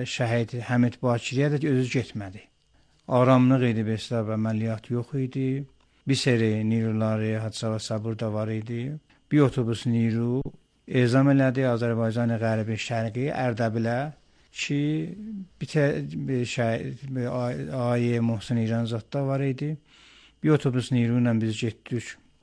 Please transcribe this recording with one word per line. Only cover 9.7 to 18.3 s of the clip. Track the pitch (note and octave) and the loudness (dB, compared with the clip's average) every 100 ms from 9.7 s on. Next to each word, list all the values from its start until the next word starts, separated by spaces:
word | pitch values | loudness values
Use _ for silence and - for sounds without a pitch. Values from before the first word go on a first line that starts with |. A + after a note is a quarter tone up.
| A2 B2 | -2 0
niru | A#2 A2+ A2+ A#2+ B2+ C#3+ - _ _ - | 2 2 0 0 -2 -6 -12 _ _ -2
ezam | C3+ B2 C3 C#3 | 2 4 6 6
elədi | C3+ C3 B2 C3 | 6 4 2 0
Azərbaycan | A#2 A#2+ A2+ A2+ A2+ A#2 A2+ | 2 0 0 0 0 0 0
Qərbi | A2+ A2 G#2+ G#2+ | 0 0 -2 -4
Şərqi | - A#2 A2+ A#2 C#3 | -4 -4 -4 -4 -4
Ərdəbilə | - B2+ A2+ A2+ A2+ A2+ A#2+ D3+ - _ _ _ | -2 -2 0 -2 0 0 -2 -4 -10 _ _ _
ki, | - - C#3+ D3 D#3 E3 F#3+ G#3+ G#3 F3+ - | -8 -4 -2 0 -2 -4 -8 -12 -12 -12 -12
bitə-, | D3 D#3 C#3+ D3+ C#3+ D#3 C#3 | -4 0 2 0 -4 -6 -2
bir | C3 A#2+ | -2 -2
şey, | - A#2 A2+ C3+ C3 C3+ | 0 0 0 -4 -10 -8
bir | C3 A#2+ B2+ B2 | -6 -4 -2 -4
ay, | C#3+ D3+ | -4 -6
Ay | C3+ A#2+ A#2+ A#2+ A#2 | -4 0 2 2 2
Mohsin | A#2 | 0